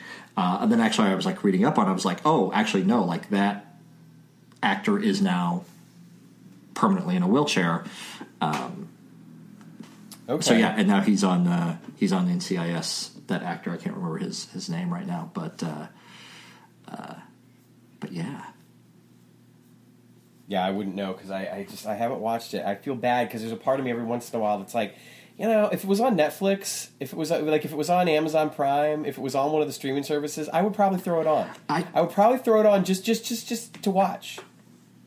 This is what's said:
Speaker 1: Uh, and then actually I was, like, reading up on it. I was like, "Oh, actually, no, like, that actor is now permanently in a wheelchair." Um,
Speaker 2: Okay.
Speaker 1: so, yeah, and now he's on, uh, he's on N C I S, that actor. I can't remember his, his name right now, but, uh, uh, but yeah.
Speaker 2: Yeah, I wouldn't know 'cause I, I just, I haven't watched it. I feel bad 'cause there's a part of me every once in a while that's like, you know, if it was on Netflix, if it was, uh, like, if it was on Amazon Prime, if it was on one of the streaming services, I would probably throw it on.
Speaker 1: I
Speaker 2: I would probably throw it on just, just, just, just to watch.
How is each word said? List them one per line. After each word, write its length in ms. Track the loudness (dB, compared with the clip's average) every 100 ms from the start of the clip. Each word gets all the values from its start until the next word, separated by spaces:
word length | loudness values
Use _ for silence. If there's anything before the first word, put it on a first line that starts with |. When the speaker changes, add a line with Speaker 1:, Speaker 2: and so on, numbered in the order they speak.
| -16 -18 -10 -2
Speaker 1:
Uh, 220 | 0 2
and 80 | 2
then 80 | 4
actually 280 | 4 4 2
I 60 |
was, 100 | 2 0
like, 160 | 0
reading 200 | 2 4
up 140 | 4 4
on 80 | 2
it. 40 |
I 40 |
was 100 | 2
like, 140 | 0 0
"Oh, 260 | 2 2 2
actually, 300 | 2 2 2
no, 200 | 4 2
like, 260 | 2 -2 -2
that 460 | 0 2 0 -10 -20 -20 -20 -20 -20 -20 _ -20 -4
actor 360 | -2 0 0 0
is 240 | 2 2
now 400 | 2 2 0 -2 -6 -20 -20 -20 -20 -20 -20 -20 -20 -20 -16
permanently 400 | 0 2 2 0 0
in 60 |
a 60 | 4
wheelchair." 560 | 4 2 2 2 0 -4 -14 -16 -16 -14 -6
Um, 480 | -4 -4 -6 -10 -14 -18 -20 -20 -20 -20 -20 -20 -20 -20 -20 -20 -20 -14 -4
Speaker 2:
Okay. 140 | -2
Speaker 1:
so, 120 | 4
yeah, 200 | 6 4 4
and 120 | 4
now 140 | 4
he's 200 | 4 4
on, 240 | 4 4 2
uh, 300 | 2 0 -4 -10
he's 180 | -2 0
on 160 | 2 2
N 120 | 0
C 160 | -2 -4
I 140 | -2
S, 420 | -4 -4 -6 -8 -12 -6
that 160 | -6
actor. 260 | -4 -6 -6
I 60 | -6
can't 180 | -6
remember 240 | -6 -6 -6
his, 280 | -6 -8 -12
his 220 | -12 -8
name 240 | -6 -4
right 140 | -6 -6
now, 240 | -8 -8
but, 300 | -10 -10 -8
uh, 240 | -8 -8 -12 -18 -20 -20 -20 -20 -20 -20 -20 _ -18
uh, 260 | -16 -14 -16 -20 -20 _ _ _ _ _ -16
but 100 | -12
yeah. 360 | -8 -8 -8 -14 -20 -20 -20 _ -20 -20 -20 _ _ _ -20 -20 -20 _ _ _ -20 _ _ -4
Speaker 2:
Yeah, 160 | 0 0
I 40 |
wouldn't 240 | 0 -4 -4
know 160 | -6
'cause 180 | -6 -8
I, 120 | -8
I 240 | -6 -8 -10
just, 160 | -10 -6
I 80 |
haven't 240 | -2 -2 -2
watched 360 | -2 -4 -4
it. 100 | -6 -4
I 80 |
feel 220 | -4 -6 -4
bad 340 | 0 0 0
'cause 100 | -4
there's 120 | -8
a 40 | -6
part 220 | -2 -2
of 60 |
me 80 | 0
every 100 | -4
once 260 | -2 -4 -4
in 40 | -2
a 60 |
while 160 | 0 -2
that's 160 | -4
like, 220 | -4 -4 -6 -20 -20 -20 -6
you 80 | 0
know, 200 | 2 2
if 120 | 0
it 20 | 0
was 140 | 2
on 160 | 4 4
Netflix, 720 | 2 2 0 0 -2 -8 -10 -12
if 140 | -10
it 40 | -6
was, 140 | -2
uh, 80 | 0
like, 220 | 2 0
if 60 | 0
it 60 | -4
was 120 | 2
on 200 | 4 4
Amazon 420 | 4 2 2 0
Prime, 540 | 0 0 2 2 0
if 140 | -4 -6
it 20 |
was 160 | -4 0
on 160 | 2
one 80 | 2
of 80 | 0
the 40 |
streaming 280 | -2 -4 -2
services, 460 | -2 -2 -2 -6 -2
I 100 | 2
would 120 | 2
probably 240 | 2 2 2
throw 220 | 0 0
it 80 | 2
on. 200 | 2 0 -6 -4
Speaker 1:
I 180 | -2 0
Speaker 2:
I 60 | 0
would 100 | 2
probably 280 | 6 6 4
throw 200 | 4 6
it 80 | 6
on 180 | 6
just, 200 | 4 0
just, 200 | 0 -2
just, 220 | -2 -8 -6
just 320 | -8 -8 -6
to 80 | -2
watch. 480 | 2 2 0 -12 -16 -18 _ -20 -20 _ -20